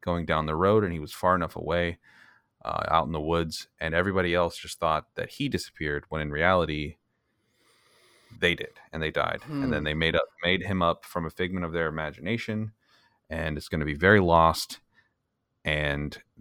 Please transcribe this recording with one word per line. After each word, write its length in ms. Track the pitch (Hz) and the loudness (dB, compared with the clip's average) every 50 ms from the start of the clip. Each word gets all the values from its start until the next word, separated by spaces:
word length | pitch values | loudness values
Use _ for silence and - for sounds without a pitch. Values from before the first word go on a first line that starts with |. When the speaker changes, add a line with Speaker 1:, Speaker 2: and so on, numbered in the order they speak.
| - | -4
Speaker 1:
going 240 | 90 87 87 82 | -4 -2 -2 0
down 200 | 80 82 78 78 | 0 0 0 0
the 100 | 78 78 | 0 0
road 280 | 80 92 98 107 110 104 | 2 4 4 4 4 4
and 80 | 90 85 | 2 -2
he 60 | 80 | -6
was 120 | 76 73 - | -8 -10 -10
far 220 | - - 90 92 | 0 2 4 4
enough 220 | 90 85 80 - | 4 2 -2 -6
away, 420 | 82 80 78 85 87 87 85 87 - _ - - - - - _ _ _ _ _ _ - | -8 -4 -2 0 0 0 0 -4 -6 _ -20 -20 -20 -20 -20 _ _ _ _ _ _ -8
uh, 220 | - 50 50 50 - | -6 -4 -4 -2 2
out 180 | 78 82 76 | 2 2 2
in 60 | 78 82 | 2 -2
the 80 | 78 | -4
woods, 480 | 76 78 85 85 85 80 78 - - - _ _ | 0 0 2 2 2 0 -4 -10 -14 -16 _ _
and 140 | 80 80 80 | -4 0 2
everybody 400 | 85 90 98 92 95 92 87 85 | 2 2 2 2 2 2 2 2
else 240 | 87 87 85 - - | 2 2 0 -2 -6
just 200 | - 80 - - | -12 -14 -8 -2
thought 280 | 87 80 78 76 - _ _ | 0 0 0 0 -2 _ _
that 160 | - 82 - - | -8 -8 -8 -6
he 160 | - 147 135 | -6 -4 -2
disappeared 560 | - 87 - - - - 80 76 73 73 - _ | -2 -4 -4 -6 -10 -8 -4 -4 -4 -4 -6 _
when 100 | 80 78 | -6 -6
in 100 | 76 73 | -4 -4
reality 680 | 71 76 82 90 95 90 82 78 76 76 76 73 - - _ _ _ _ _ _ _ _ _ _ _ _ _ _ _ _ _ _ _ _ _ _ _ _ _ _ 113 - | -2 0 2 4 4 4 2 0 -2 -4 -6 -8 -10 -14 _ _ _ _ _ _ _ _ _ _ _ _ _ _ _ _ _ _ _ _ _ _ _ _ _ _ -6 -2
they 160 | 87 87 85 | 0 0 0
did, 240 | - - - - - - _ - | 0 -4 -10 -12 -18 -20 _ -8
and 100 | 85 78 | -4 -4
they 80 | 78 | -2
died. 300 | 78 73 - 50 - - - - | -2 -2 -2 -2 -2 -6 -8 -10
And 240 | 151 143 139 131 78 | -6 -4 -2 -2 -2
then 80 | 76 | -2
Speaker 2:
Hmm. 40 | 76 | -2
Speaker 1:
they 100 | 76 76 | -2 -2
made 200 | 80 82 82 80 | 0 0 2 2
up, 120 | 82 78 - _ _ 85 | 2 0 -2 _ _ 0
made 200 | 87 92 92 85 | 0 0 0 0
him 200 | 104 98 92 87 | -2 0 2 2
up 220 | 85 82 - - | 2 0 0 -6
from 200 | - - 90 82 | -8 -6 -6 -6
a 40 | 78 | -6
figment 340 | - - 92 87 92 92 87 | -6 -6 -6 -4 -4 -6 -6
of 80 | 82 80 | -4 -2
their 160 | 85 85 78 | -2 -2 -2
imagination, 840 | 76 80 78 76 - - 73 92 117 117 - - 107 107 110 107 - _ _ _ _ _ _ _ _ _ _ _ | -2 -4 -6 -6 -8 -8 -6 -6 -6 -4 -4 -6 -6 -6 -6 -8 -10 _ _ _ _ _ _ _ _ _ _ _
and 280 | 80 82 78 78 76 | -8 -6 -4 -4 -6
it's 120 | 73 - - | -6 -6 -6
gonna 160 | - 80 73 | -4 -4 -2
be 100 | 73 73 | -4 -2
very 260 | 73 87 95 107 104 | 2 6 6 8 8
lost, 600 | 92 85 85 85 82 82 80 - - - - - _ _ _ _ _ _ _ _ _ _ _ _ _ _ _ _ _ | 6 6 6 8 8 6 4 2 -4 -8 -12 -18 _ _ _ _ _ _ _ _ _ _ _ _ _ _ _ _ _
and 520 | 80 76 76 76 73 71 73 73 73 - - - _ _ - | -4 -2 0 0 -2 -2 -4 -4 -6 -8 -12 -18 _ _ -20